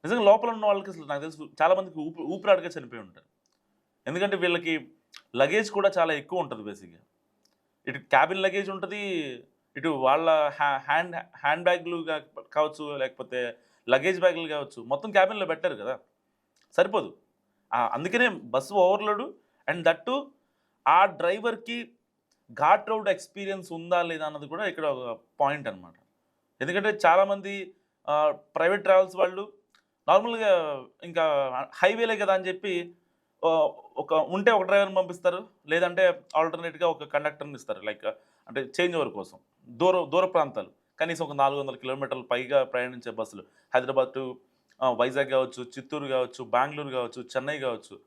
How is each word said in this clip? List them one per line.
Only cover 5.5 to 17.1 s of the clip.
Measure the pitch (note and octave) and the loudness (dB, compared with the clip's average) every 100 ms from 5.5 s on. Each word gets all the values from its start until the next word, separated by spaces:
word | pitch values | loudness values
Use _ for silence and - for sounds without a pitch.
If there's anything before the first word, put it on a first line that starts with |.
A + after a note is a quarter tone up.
| G#3 G#3+ G3+ | 4 0 0
కూడా | G3 F#3 | 2 2
చాలా | E3 D3 | 0 0
ఎక్కువ | C#3+ F3+ | -4 -6
ఉంటుంది | C#3+ A2+ G#2 | -6 -8 -12
బేసిక్‌గా. | G2 F2+ E2+ _ _ _ _ _ _ _ _ - | -14 -18 -20 _ _ _ _ _ _ _ _ -10
ఇటు | C#3 - | -10 2
క్యాబిన్ | C3+ D#3+ F#3+ F#3+ | 4 4 2 -2
లగేజ్ | F#3+ G3 | -2 -6
ఉంటుంది, | F#3+ F#3 G#3 G3+ F3 C#3+ A#2+ - _ _ - | -8 -8 -8 -6 -6 -6 -12 -18 _ _ -6
ఇటు | D#3 C#3+ C3 | -4 0 2
వాళ్ళ | D3 E3 D#3 D3 C#3+ | 4 4 2 2 0
హ్యా-, | C#3+ C3+ C3+ | -2 -2 0
హ్యాండ్, | D3+ F3+ E3 - - | -2 -2 -10 -14 -4
హ్యాండ్ | C#3+ D#3+ F3 | -2 2 2
బ్యాగ్‌లు | F3+ E3 E3+ D#3+ | 0 -2 -8 -4
గా-, | D#3 D3 - - D3+ | -6 -8 -20 -6 -2
కావచ్చు, | D3+ D3+ D3+ C#3+ | -2 -2 -10 -6
లేకపోతే | C3 - A2+ B2+ A#2+ A2+ _ _ - | -6 -8 -10 -8 -8 -10 _ _ 2
లగేజ్ | C3 D#3+ F#3 | 4 4 2
బ్యాగ్‌లు | F3+ E3 D#3+ | 2 2 -6
కావచ్చు, | D3+ C#3+ A#2+ A#2 | -6 -8 -14 -6
మొత్తం | D3 G#3+ G3 | -6 2 2
క్యాబిన్‌లో | F#3+ G#3+ F3+ | 2 0 -4
పెట్టారు | D#3+ F3+ A#2 | -4 -4 -4
కదా, | G#2+ B2 _ _ _ _ _ _ _ - | -8 -8 _ _ _ _ _ _ _ 0
సరిపోదు. | G3 G3+ A2+ | 2 0 -4